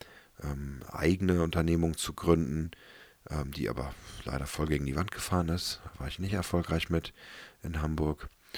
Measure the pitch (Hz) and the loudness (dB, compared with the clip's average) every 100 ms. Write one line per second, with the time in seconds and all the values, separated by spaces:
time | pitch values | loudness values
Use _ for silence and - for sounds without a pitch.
0 | - - - - 73 69 69 65 - - | -20 -20 -20 -12 -8 -6 -8 -10 -10 2
1 | 80 92 92 87 82 85 82 85 82 78 | 4 4 4 4 4 4 4 4 4 2
2 | - - 85 82 67 78 85 - - - | -4 0 4 6 4 0 -2 -6 -20 -20
3 | - _ - 76 69 69 53 62 67 - | -20 _ -8 -4 -4 -2 -2 -2 -6 -8
4 | - - - 67 69 - 76 71 69 71 | -14 -12 -6 -4 -4 0 2 2 2 0
5 | 98 - - 90 82 87 - - - - | -2 -4 0 2 2 0 -2 -6 -10 -8
6 | 67 - 95 101 - 87 - 82 - 82 | -8 -4 -2 -2 0 0 2 0 2 0
7 | - - - - - - - 78 78 78 | -2 -10 -18 -18 -18 -10 -6 -2 0 2
8 | 76 76 - _ _ | 0 0 -6 _ _